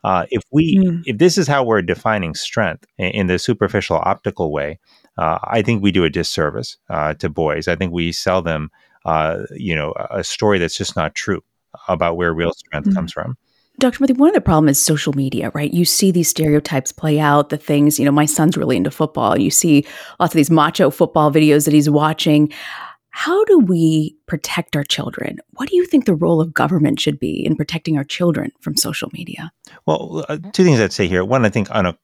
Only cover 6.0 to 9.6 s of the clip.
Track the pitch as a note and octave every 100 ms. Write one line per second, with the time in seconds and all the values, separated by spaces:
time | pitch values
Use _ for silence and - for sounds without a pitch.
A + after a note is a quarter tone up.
6 | E2 D2 E2 - D2+ A1+ - - _ E2
7 | D2+ D2+ E2 D2 D#2+ D2 E2 E2+ F#2 F2
8 | E2+ E2+ - F#2 E2+ D#2 D#2 _ _ _
9 | - D#2+ D#2 E2+ G#1 -